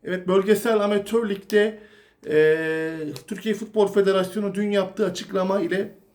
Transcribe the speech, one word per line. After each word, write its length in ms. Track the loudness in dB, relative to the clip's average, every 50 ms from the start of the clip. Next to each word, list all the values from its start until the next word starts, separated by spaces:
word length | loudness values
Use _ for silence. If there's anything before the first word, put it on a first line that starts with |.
| _
Evet, 240 | -4 -6 -6 -2 2
Bölgesel 560 | 2 2 4 4 2 2 4 2 2 2 2
Amatör 460 | 2 0 0 -2 0 -2 -2 0 0
Lig'de, 500 | -4 -6 -6 _ 2 2 2 2 0 -6 -18 -20 -20 -20 _ _ _ _ -8 0
e, 680 | 2 4 4 4 4 2 0 -4 -4 -4 -4 -6 -6 -8 -8 -8 -10 -12 -10 -10
Türkiye 280 | -12 -6 -4 -4 -4
Futbol 320 | -4 -4 -6 0 2 2 2
Federasyonu 680 | 4 2 2 4 4 2 0 -2 -4 -4 -4 -4 -2
dün 160 | -2 -2 0
yaptığı 340 | 0 0 -2 -2 -2 -4 -2
açıklama 560 | -2 -2 -6 -10 -6 -4 -2 -2 0 0 0
ile 340 | 0 -2 -2 -4 -4 -6 -10 -18 _ _ _